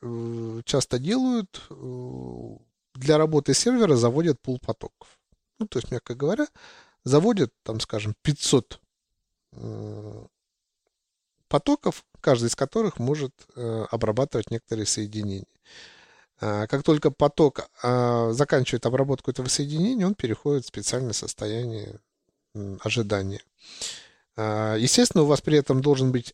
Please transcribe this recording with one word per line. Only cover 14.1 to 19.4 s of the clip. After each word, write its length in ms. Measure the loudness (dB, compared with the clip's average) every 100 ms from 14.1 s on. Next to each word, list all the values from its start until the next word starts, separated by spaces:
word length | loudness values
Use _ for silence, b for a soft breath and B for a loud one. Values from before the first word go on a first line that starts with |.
| 0 0 -2 -4
некоторые 340 | -6 -6 -6 -4
соединения. 600 | -4 -4 -6 -6 -6 -12 _ b b b b b b b -8
А, 260 | -4 -4 -2
как 160 | -2
только 280 | 2 4 2
поток, 580 | 2 2 4 4 2 -14 -6
а, 480 | 0 2 2 2 0
заканчивает 520 | 0 2 2 0 -2 0
обработку 440 | 0 0 -2 -4
этого 160 | -6